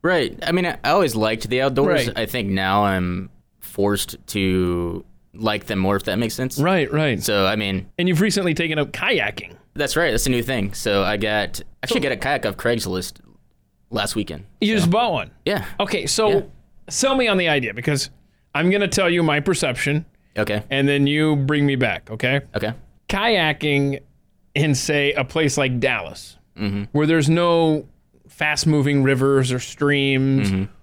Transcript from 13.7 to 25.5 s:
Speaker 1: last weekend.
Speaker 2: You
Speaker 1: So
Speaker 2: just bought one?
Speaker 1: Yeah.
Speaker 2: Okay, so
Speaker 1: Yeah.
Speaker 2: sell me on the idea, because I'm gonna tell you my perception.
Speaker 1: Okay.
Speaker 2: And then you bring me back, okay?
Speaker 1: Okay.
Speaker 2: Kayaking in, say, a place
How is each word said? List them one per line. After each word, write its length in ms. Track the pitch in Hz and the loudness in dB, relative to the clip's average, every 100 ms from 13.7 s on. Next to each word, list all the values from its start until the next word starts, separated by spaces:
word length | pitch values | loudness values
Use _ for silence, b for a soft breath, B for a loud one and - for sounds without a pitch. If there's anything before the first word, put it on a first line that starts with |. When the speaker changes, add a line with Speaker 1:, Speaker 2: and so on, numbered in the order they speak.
| _ _ | _ _
Speaker 1:
last 240 | 113 101 113 | -6 -4 -4
weekend. 300 | 95 78 98 - | -6 -10 -14 -4
Speaker 2:
You 80 | 208 | 0
Speaker 1:
So 60 | 220 | 2
Speaker 2:
just 100 | 170 | 2
bought 220 | 208 240 | 2 0
one? 180 | 147 85 - - | -2 -6 -8 -4
Speaker 1:
Yeah. 200 | 196 - - | -4 -6 -6
Speaker 2:
Okay, 260 | 202 196 - | -2 -2 -2
so 220 | - 220 | 0 2
Speaker 1:
Yeah. 120 | 202 196 - _ - - | 2 -2 -18 _ -20 -10
Speaker 2:
sell 260 | - 269 269 | -2 0 2
me 120 | 240 | 2
on 100 | 190 | 2
the 100 | 170 | 2
idea, 240 | 147 113 | 0 -2
because 360 | 101 123 143 - - _ _ _ 143 | -4 -2 -2 -4 -12 _ _ _ 0
I'm 140 | 170 | 2
gonna 160 | 202 190 | 2 0
tell 220 | 202 180 | 2 2
you 120 | 175 | 2
my 180 | 160 147 | 2 2
perception. 640 | 147 175 147 117 143 151 160 _ _ - | 0 0 -2 -2 -2 -2 -4 _ _ -4
Speaker 1:
Okay. 260 | 104 104 - | -2 -2 -2
Speaker 2:
And 180 | 139 139 | 0 2
then 180 | 143 143 | 4 2
you 280 | 151 156 147 | 2 2 2
bring 300 | 135 151 143 | 0 2 2
me 100 | 135 | 2
back, 340 | 120 87 - | 0 -2 -8
okay? 320 | 110 127 139 - - | -4 0 -2 -2 -6
Speaker 1:
Okay. 160 | 113 120 - _ - | -6 -8 -16 _ -6
Speaker 2:
Kayaking 880 | 196 226 208 160 147 147 143 139 139 - _ _ _ _ 135 | -2 0 2 0 0 0 2 0 -4 -12 _ _ _ _ 0
in, 180 | 151 131 | 2 2
say, 360 | - 147 143 | 0 0 2
a 100 | 143 131 | 0 -2
place 320 | 160 151 | 0 0